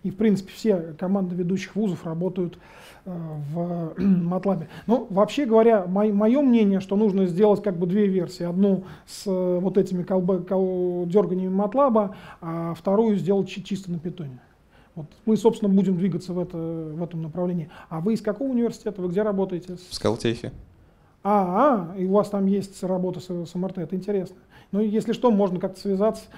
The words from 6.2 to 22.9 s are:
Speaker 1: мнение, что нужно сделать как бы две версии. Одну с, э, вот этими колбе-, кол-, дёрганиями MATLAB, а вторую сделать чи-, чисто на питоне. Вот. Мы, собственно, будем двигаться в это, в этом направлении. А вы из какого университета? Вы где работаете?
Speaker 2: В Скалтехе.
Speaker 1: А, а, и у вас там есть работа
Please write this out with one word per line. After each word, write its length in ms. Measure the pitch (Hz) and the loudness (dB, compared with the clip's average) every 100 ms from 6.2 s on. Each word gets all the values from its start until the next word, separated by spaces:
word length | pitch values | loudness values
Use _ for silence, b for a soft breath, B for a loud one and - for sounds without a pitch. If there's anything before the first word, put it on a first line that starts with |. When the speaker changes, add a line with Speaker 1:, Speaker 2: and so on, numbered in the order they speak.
| 220 269 | 4 4
Speaker 1:
мнение, 380 | 269 233 202 190 | 6 6 6 2
что 160 | - | 0
нужно 320 | 202 220 190 185 | 2 4 4 2
сделать 380 | 170 214 196 | 4 4 4
как 120 | 202 170 | 0 -2
бы 120 | 180 | 0
две 180 | 208 202 | 2 4
версии. 380 | 190 160 - | 2 -2 -4
Одну 400 | 175 180 202 185 B B - | -4 2 4 2 B B -18
с, 180 | - 202 | -10 -4
э, 320 | 185 180 180 | 0 0 0
вот 160 | 190 196 | 2 2
этими 280 | 190 180 | 2 -2
колбе-, 400 | 175 190 180 185 | 0 0 2 0
кол-, 600 | 175 190 185 185 180 175 175 | 0 0 0 0 -2 -2 2
дёрганиями 460 | 202 175 185 185 | 2 2 -2 0
MATLAB, 640 | 190 208 254 285 220 202 B B B | 0 0 2 4 4 0 B B B
а 340 | 170 165 170 | -8 -6 -6
вторую 420 | 160 196 202 226 196 | -4 0 2 2 2
сделать 300 | 156 196 190 | 2 0 0
чи-, 160 | 202 | -8
чисто 260 | - 196 175 | -8 -8 -6
на 80 | 170 | -8
питоне. 400 | 175 - 139 127 _ _ _ b b | -8 -10 -12 -14 _ _ _ b b
Вот. 120 | 170 151 - - | -16 -16 -6 0
Мы, 100 | 220 | 2
собственно, 360 | 226 226 208 | 2 2 2
будем 240 | 190 190 175 | 2 2 0
двигаться 360 | 190 160 - | -2 -4 -6
в 80 | 180 | -6
это, 160 | 175 165 | -6 -6
в 460 | 165 165 156 156 | -8 -8 -8 -8
этом 200 | 170 165 | -8 -8
направлении. 480 | 160 170 180 180 156 B B | -8 -4 -4 -4 -8 B B
А 120 | 160 | -6
вы 140 | 190 | -2
из 60 | 220 | -2
какого 280 | 214 208 269 | -4 -4 -2
университета? 500 | 240 233 - 220 202 | 0 -2 -4 -8 -6
Вы 80 | 180 | -4
где 140 | 180 | 0
работаете? 540 | 214 196 190 175 - 175 | 0 0 -2 -4 -10 -14
Speaker 2:
В 180 | - | -14
Скалтехе. 580 | - 101 117 117 117 123 - - b b b b _ | -4 -2 0 -2 -4 -8 -14 -20 b b b b _
Speaker 1:
А, 680 | 196 208 180 190 294 220 165 | 0 2 2 2 4 2 -2
а, 20 | 190 | -4
и 80 | |
у 80 | 185 | 2
вас 180 | 202 202 | 2 2
там 160 | 202 196 | 0 2
есть 360 | 196 190 - | 0 -2 -8
работа 380 | 185 | -4